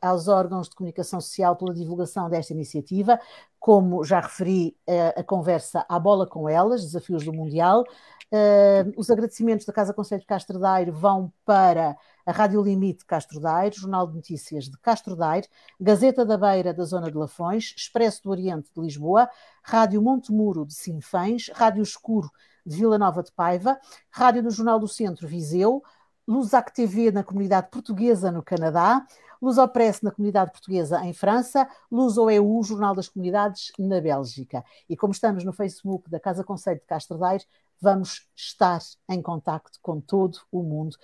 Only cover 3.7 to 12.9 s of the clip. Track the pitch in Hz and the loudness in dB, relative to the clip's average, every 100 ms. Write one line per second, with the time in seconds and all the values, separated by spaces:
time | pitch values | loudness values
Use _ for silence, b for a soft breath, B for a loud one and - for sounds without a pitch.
3.7 | 202 185 180 151 180 - - 185 190 165 | 6 6 0 0 0 0 -6 -2 0 0
4.7 | - - 175 165 - - 190 165 165 - | -4 -2 0 0 -2 -4 -4 0 -2 -2
5.7 | 175 - 175 180 196 180 160 151 160 202 | -6 -2 0 4 2 2 -4 0 2 2
6.7 | 240 165 170 - 170 151 160 156 156 175 | 0 -4 -10 -6 -6 -6 -6 -6 0 4
7.7 | 220 247 B B B - 214 208 202 202 | 4 2 B B B -4 2 6 8 8
8.7 | 196 190 202 202 220 233 - 226 214 208 | 6 2 -4 0 0 0 -2 0 0 -2
9.7 | 214 196 208 202 196 - 196 - 185 190 | -4 -2 -4 -6 -8 -4 -6 -6 -2 0
10.7 | 190 175 156 202 190 180 - - 196 190 | 2 0 0 2 2 -2 -8 2 6 6
11.7 | 170 160 143 b b - 175 208 208 202 | 6 0 -4 b b -6 2 2 2 0
12.7 | 190 190 | 0 -2